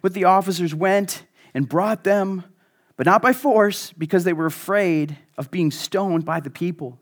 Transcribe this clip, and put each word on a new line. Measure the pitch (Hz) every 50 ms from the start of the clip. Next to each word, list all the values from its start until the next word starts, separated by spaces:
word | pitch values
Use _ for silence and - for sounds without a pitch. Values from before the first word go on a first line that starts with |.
with | - 190 180
the | 202 185
officers | 180 185 196 185 196 185 170 175 160 156
went | 156 185 190 196 202 202 185 - - - _ _ _ _ _
and | - 135 143 -
brought | 147 170 196 214 220 - -
them, | 190 202 202 190 196 190 185 175 - _ _ _ _ _ _ _ _ _
but | - 127
not | 170 190 220
by | - 254
force, | 254 254 - 294 226 214 208 208 202 - - - - 160
because | 160 156 - 185
they | 170 185
were | 170 156 160
afraid | 160 151 - - - 196 208 196 180 160 156 147 147 147 - _ _ _
of | - 139 -
being | - 185 165 151
stoned | 143 - - - - 190 202 190 170 165 160
by | 165 160 165
the | 139 139
people. | - - 170 180 170 - 151 123 123 -